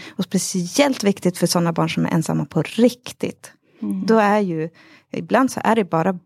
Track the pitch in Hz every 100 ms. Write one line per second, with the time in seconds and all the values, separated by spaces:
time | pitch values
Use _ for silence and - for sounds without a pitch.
0 | - - 180 185 - 185 175 - 277 254
1 | 202 196 180 180 175 175 170 165 165 165
2 | 165 165 160 160 151 160 160 - 240 -
3 | - - - - - _ _ _ 208 190
4 | 190 226 202 214 190 160 165 - _ -
5 | _ - 165 214 262 - - 226 175 160
6 | 180 185